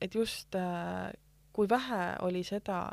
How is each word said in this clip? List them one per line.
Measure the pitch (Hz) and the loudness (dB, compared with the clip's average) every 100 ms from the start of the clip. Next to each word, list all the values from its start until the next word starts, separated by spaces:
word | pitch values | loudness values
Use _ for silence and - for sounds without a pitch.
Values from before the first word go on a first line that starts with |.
et | 190 214 | -4 0
just, | 226 - - 190 | 0 -2 -4 -2
äh, | 180 175 175 185 185 - - - _ - | -2 -2 -2 -4 -6 -10 -18 -20 _ 2
kui | 202 | 4
vähe | 240 254 214 175 - | 4 4 0 0 0
oli | 180 180 | 0 0
seda, | 180 202 - 180 - | -2 -4 -2 -2 -2